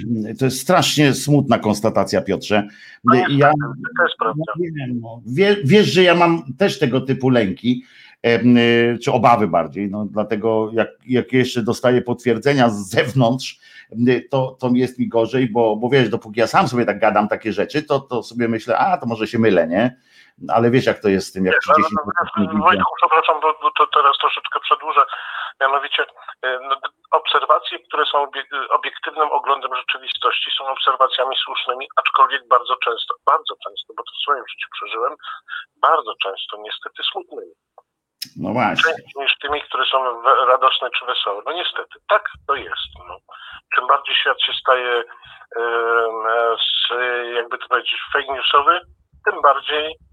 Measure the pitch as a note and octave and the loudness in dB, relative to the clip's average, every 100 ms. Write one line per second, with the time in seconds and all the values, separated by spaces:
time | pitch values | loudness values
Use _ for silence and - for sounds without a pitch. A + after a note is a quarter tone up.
0 | G#2 A2+ G#2+ A2 C3 C3 - F3+ C#3 D3 | -6 -4 -4 -2 -2 -2 2 2 2 4
1 | D3 A#2+ - D3 C#3 A2+ G#2+ G2+ A2 G#2 | 4 4 2 2 4 2 2 0 2 0
2 | F#2+ G2 F#2+ F2+ - G#2 G2+ - - - | 2 0 0 -4 0 0 0 -10 -20 -4
3 | B2 B2+ B2+ C#3 C#3+ D3 C#3+ C3 - - | 2 4 4 4 4 4 -2 -8 -10 -2
4 | D#3+ - - D3+ E3+ G3 F3 D3+ B2+ A#2+ | -2 0 -4 -4 -6 -6 -6 -6 -6 -6
5 | A#2 A#2 A2+ C3+ G3 G3+ C3+ G#3 F3+ E3 | -8 -14 -6 0 2 2 4 6 6 4
6 | F3+ F3 E3+ E3+ C3+ - G3 - C#3 B2+ | 6 6 4 2 -2 -2 0 2 0 0
7 | C3 C3+ B2+ B2 G2 - A#2 B2 - - | 0 0 2 4 2 -2 -2 -2 -4 -20
8 | - _ A#2 A#2 A#2+ A#2+ A#2+ A#2 A#2+ A#2 | -20 _ -2 2 4 6 6 4 2 0
9 | - A#2+ A#2+ A2+ G#2 E2+ D#2+ E2+ G2+ G#2 | 0 2 4 4 4 0 -2 -4 -6 -6
10 | G#2 G#2+ G#2 A2 A2+ A2 G#2+ A2 - - | -6 -4 -4 -2 0 0 0 -2 -2 -4
11 | - B2 - B2+ B2+ B2 G#2+ G#2+ B2+ B2 | -2 -2 2 2 2 0 -2 0 2 2
12 | B2 A#2+ B2 A#2 C#3 C#3+ A#2+ G#2 G2 - | 0 -6 -4 -2 0 2 2 0 -4 -2
13 | C#3+ C3+ A#2 C3+ - - - - - A2 | -2 2 2 2 -6 -14 -20 -20 -14 -2
14 | B2 A#2+ - C3+ B2+ - B2+ B2 B2+ B2+ | 2 2 0 -2 -2 -4 0 2 0 -2
15 | A2+ A#2 A2 B2+ B2+ A2+ A2+ G#2+ A#2+ C#3 | -2 0 0 0 0 2 2 0 2 2
16 | A#2 G#2+ A2 G#2+ A2 E3+ D#3 A#2+ A2+ G2+ | 2 -2 -6 -2 2 2 2 0 -2 2
17 | A2 G2+ G#2+ G#2 A2 G2 F2+ D3+ D3 C#3 | 2 4 0 -2 -4 -2 -2 -2 -2 -4
18 | C#3 A#2+ - A#2 A#2 A2+ B2 A2 F#3+ - | -2 -8 -6 -4 -2 -2 -2 0 2 0
19 | A#2+ A2 G#2+ A#2 A2+ F2+ E2 F2+ B2 - | -4 -4 -2 2 4 4 2 2 0 -2
20 | _ _ _ _ C#2+ G#2+ A#2+ B2 A2+ G2+ | _ _ _ _ -2 2 4 4 2 0
21 | G#2 F#2+ - F#2+ F#2 - - D3+ D#3 G#3 | 2 2 0 -2 0 2 4 4 4 -2
22 | G3+ - E3 - G3 G#3 E3 F#3 E3+ - | -4 -4 -4 -2 -2 2 2 4 0 0
23 | E3+ - - D3+ D#3 D#3 D3 - D3 D3+ | 2 2 2 2 0 0 -2 0 0 4
24 | C#3 C#3 D3 - - C#3+ - D3 D#3 D3 | 2 2 -2 -4 -6 -6 -2 -2 0 0
25 | C3+ - - - - - C3+ C#3 C#3+ - | 0 -2 -12 -10 -10 -2 0 0 -2 -4
26 | C#3+ - - - C3 B2+ C3+ C3+ - _ | -4 -8 -20 -8 -6 -6 -4 -6 -6 _
27 | - D#3+ - C#3+ B2+ - - F3 - D3+ | -2 -2 0 -2 2 2 0 -12 -8 -4
28 | C#3+ D3 C#3 C3+ C3 C#3+ C3 D3 C#3 - | 0 0 -2 -6 -10 -8 -2 -2 -4 -10
29 | D#3+ D#3 D3+ C#3 C3+ C#3 C3+ B2+ - C3 | -10 -4 -2 -2 -2 -4 -4 -8 -6 -8
30 | B2+ - A#2+ - - - C3+ C3+ C#3+ C3 | -6 -4 -2 -2 -4 -4 -4 -2 -2 2
31 | C3 - C3 C3 - C3 B2+ B2+ C#3 - | 0 0 -2 -2 -6 -8 -6 -8 -4 -2
32 | - - C3 C3+ A#2+ B2 A#2 B2+ B2+ A2+ | 0 2 2 0 0 0 2 -4 -2 -4
33 | - C3+ - D#3 - - - G#2 - - | -6 -4 0 0 -2 -12 -12 -14 -14 -14
34 | - - - C#3 A2 - - - G#2 A2+ | -14 -8 -4 -4 -6 -12 -12 -10 -10 -6
35 | B2+ D#3 - - - - - - C3+ D#3+ | -6 -6 -16 -16 -12 -14 -12 -2 2 2
36 | - - G2+ F#2+ - G#2 G#2+ - G#2+ - | -2 -8 -8 -8 -12 -12 -14 -14 -14 -8
37 | - G3 - C#3 F2 _ _ _ _ _ | -8 -8 -12 -16 -16 _ _ _ _ _
38 | _ - - - F#2+ A#2 G#2+ - E3 D#3 | _ -18 -16 -8 -4 0 0 2 0 0
39 | - C#3 C3+ - C#3+ D3 - C3 B2+ C3 | -10 -10 -6 -4 -4 -6 -6 -4 0 0
40 | B2+ A#2 B2 C3 B2+ B2 C3 - B2+ - | -2 -2 2 4 4 4 4 0 -4 -6
41 | B2 A#2+ G#2+ G2+ C3 E3+ E3+ - - - | -4 -4 -4 -6 -6 -6 -6 -6 -12 -14
42 | - G3+ - - - C#3 F2+ - - - | 0 0 0 -12 -6 -6 -4 -10 -10 -12
43 | F2 F#2 _ - - - - - B2 C#3 | -20 -20 _ -20 -20 -20 -4 -4 2 0
44 | - - C#3+ B2+ - - - B2+ B2 A#2+ | 0 -2 -2 -2 -2 -4 0 0 2 -2
45 | A#2 - - - - A#2 A#2 A#2 A#2 A#2 | -4 -16 -20 -20 -14 -6 -4 -2 0 0
46 | A2+ A2+ A2 A#2 A#2 A2 - - - A#2+ | 0 -4 -2 0 0 0 -2 -2 -4 -4
47 | B2 A#2+ A#2+ A#2+ A#2 A#2+ - A#2+ - - | -4 -4 -4 -6 -6 -10 -4 -2 -2 -8
48 | - C#3+ C#3 C3+ A#2 D3 C#3 - - _ | -4 -4 -4 -4 2 2 4 0 -2 _
49 | _ _ G#3+ - C#3+ C#3 - D3+ D#3 D#3+ | _ _ -4 2 2 2 0 -4 -4 -10
50 | _ | _